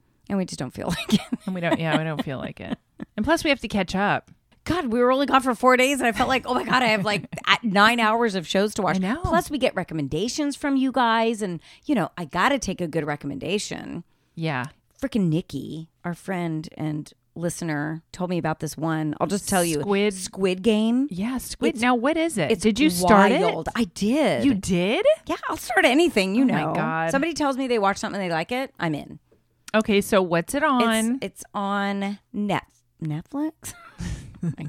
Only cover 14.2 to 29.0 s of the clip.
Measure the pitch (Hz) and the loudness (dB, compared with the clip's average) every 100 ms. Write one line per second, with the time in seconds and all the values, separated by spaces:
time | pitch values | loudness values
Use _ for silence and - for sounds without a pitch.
14.2 | _ - 160 135 147 - _ _ 269 233 | _ -8 -6 -4 -8 -14 _ _ -4 0
15.2 | 180 156 - 139 - 151 160 _ 175 170 | 2 0 -2 -10 -10 -12 -14 _ -10 -10
16.2 | - 185 170 156 160 - 156 151 147 _ | -6 -4 -4 -6 -8 -8 -6 -6 -10 _
17.2 | _ - 170 - 170 147 151 160 - - | _ -6 -6 -4 -4 -4 -4 -8 -12 -8
18.2 | 180 175 160 156 156 - 160 156 156 - | -4 -2 -2 -4 -6 -4 -2 -2 -2 -4
19.2 | 165 196 - 196 170 151 196 196 208 190 | -4 -4 0 0 2 -2 0 0 0 -2
20.2 | 185 190 190 185 208 214 220 240 285 180 | -10 -2 -2 0 2 2 2 0 -2 -4
21.2 | 220 254 - - - 254 247 247 254 330 | -4 -6 -8 -2 -2 2 2 2 2 0
22.2 | 330 220 151 202 240 208 277 175 180 208 | 0 0 0 2 2 4 2 2 6 8
23.2 | 202 285 294 160 - 220 220 - 202 277 | 8 6 2 -2 -4 -4 -4 -2 0 2
24.2 | 254 135 269 208 - 185 185 294 508 640 | 2 4 2 2 2 2 2 2 2 2
25.2 | - 330 554 - - 659 339 262 349 220 | -2 -6 -4 -6 -2 2 4 4 4 2
26.2 | 190 208 269 151 156 160 160 160 165 269 | 2 2 2 2 0 0 0 0 0 0
27.2 | 320 285 294 254 262 240 196 196 220 202 | 0 0 -2 -2 0 2 0 0 -4 -4
28.2 | 185 160 165 247 - - 170 147 | -2 -2 -2 -6 -6 -4 -4 -4